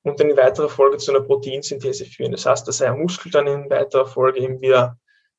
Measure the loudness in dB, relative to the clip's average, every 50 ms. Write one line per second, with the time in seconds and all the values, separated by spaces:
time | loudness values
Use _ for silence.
0 | -8 -6 0 2 2 4 6 6 4 4 4 0 -2 -2 2 2 4 4 4 0
1 | -2 0 0 0 2 2 0 0 0 -6 -8 -8 -8 -8 -10 -8 -6 -6 -8 -8
2 | -12 -14 -10 -8 -8 -6 -6 -2 0 0 0 0 -2 -6 -4 -2 -2 -2 0 -2
3 | -4 -4 -4 -8 -8 -2 0 0 0 0 -2 -4 -4 -2 -2 -2 -2 0 0 0
4 | 0 0 -2 0 0 0 0 0 -4 -6 -6 -2 2 4 4 4 4 0 -4 -12
5 | _ _ _ _ _ _ _